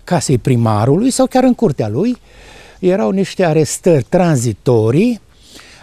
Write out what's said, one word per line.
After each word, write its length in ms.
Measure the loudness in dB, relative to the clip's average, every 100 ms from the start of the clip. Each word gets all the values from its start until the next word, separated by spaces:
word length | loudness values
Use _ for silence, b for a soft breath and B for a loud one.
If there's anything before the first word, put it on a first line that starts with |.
casei 340 | -4 -4 0 -2
primarului 720 | 0 0 2 0 2 0 0
sau 160 | 0 0
chiar 180 | 0
în 100 | 0
curtea 340 | 2 -2 -2 -4
lui. 280 | -4 -4 -6 B B B B B B
Erau 320 | -2 0 0
niște 340 | -2 -4 -2
arestări 600 | 0 0 0 -2 0 0 0
tranzitorii. 1120 | 0 2 0 -2 -4 0 2 2 2 0 -2 -10 B B B B B